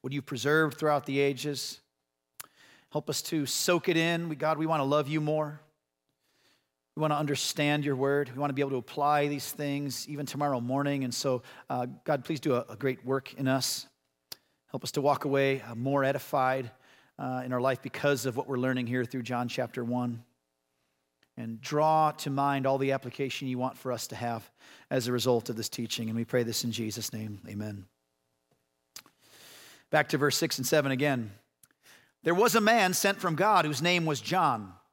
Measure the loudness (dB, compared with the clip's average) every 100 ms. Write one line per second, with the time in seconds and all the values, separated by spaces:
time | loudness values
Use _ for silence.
0 | -4 -6 -6 -4 2 4 4 2 2 2
1 | 0 2 2 0 -6 -6 -8 -12 _ _
2 | _ _ _ _ -20 _ -20 -20 _ -8
3 | -4 -6 -2 -2 0 0 2 2 4 2
4 | 2 0 -4 -2 0 0 2 2 4 2
5 | 2 0 0 0 -2 -8 _ _ _ _
6 | _ _ _ _ _ _ _ _ _ -2
7 | 0 0 0 -2 -2 0 2 2 0 0
8 | 2 2 0 -4 -4 0 0 -2 -4 0
9 | 2 4 2 -2 -6 -6 -4 -2 -4 -6
10 | -8 -8 -6 -2 0 0 0 0 0 -2
11 | -2 -2 -2 -2 -4 -20 -6 -4 -4 -6
12 | -2 -2 -2 -4 0 0 -2 -4 -4 -4
13 | -2 -4 -4 -2 0 2 0 -4 -10 _
14 | _ _ _ -20 _ _ _ -10 -4 0
15 | 2 2 2 2 2 0 -4 -6 0 2
16 | 2 0 -2 0 2 0 -4 -14 _ -20
17 | _ -10 -6 -6 -2 0 2 0 -6 0
18 | 2 2 0 -4 -4 -2 0 0 0 -2
19 | -2 -4 -4 -2 -2 -2 -4 -4 -2 -2
20 | -2 -6 -12 _ _ _ _ _ _ _
21 | _ _ _ -12 -10 -10 -2 2 4 4
22 | 4 0 -4 0 2 2 2 2 2 0
23 | -4 -6 -6 -4 -4 -4 -4 -6 -6 -6
24 | -6 -6 -4 -4 -8 _ -20 -20 -4 -2
25 | 0 0 4 2 0 -6 -6 -6 -6 -4
26 | -4 -4 0 0 0 -2 -4 -4 -6 -6
27 | -8 -8 -10 -10 -10 -8 -8 -10 -14 _
28 | _ _ _ _ _ _ _ _ _ -20
29 | _ _ _ -20 -20 -20 -20 -20 _ 2
30 | 2 2 2 2 0 -2 2 4 4 2
31 | 2 0 -4 -12 _ _ _ _ _ -20
32 | _ _ 2 4 6 6 6 6 4 4
33 | 0 0 -2 2 4 6 4 0 2 2
34 | 2 -2 0 2 2 0 -6 -16 _